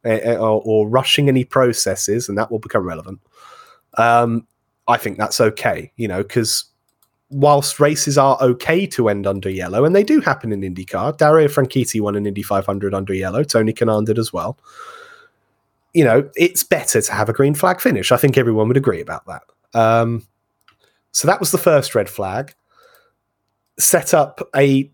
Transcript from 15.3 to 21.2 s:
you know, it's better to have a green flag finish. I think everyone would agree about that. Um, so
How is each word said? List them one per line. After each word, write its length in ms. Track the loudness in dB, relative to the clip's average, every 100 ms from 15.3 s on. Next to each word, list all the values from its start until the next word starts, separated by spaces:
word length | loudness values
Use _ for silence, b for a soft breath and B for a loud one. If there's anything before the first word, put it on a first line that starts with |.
| B B _ _ _ _
you 100 | 2
know, 260 | 4 4 2 0
it's 280 | 0 0
better 380 | -4 -6 -2 -2
to 100 | -2
have 160 | -2 -4
a 40 |
green 220 | 0 0 2
flag 260 | 0 0
finish. 300 | -2 -2 0
I 60 | 2
think 200 | 4 2
everyone 300 | 2 2 2
would 100 | 2
agree 240 | 0 -2
about 240 | -6 -12 -14
that. 160 | -18 -20 _ _ 0
Um, 480 | 2 2 0 -4 -10 _ _ _ _ _ _ _ _
so 160 | -2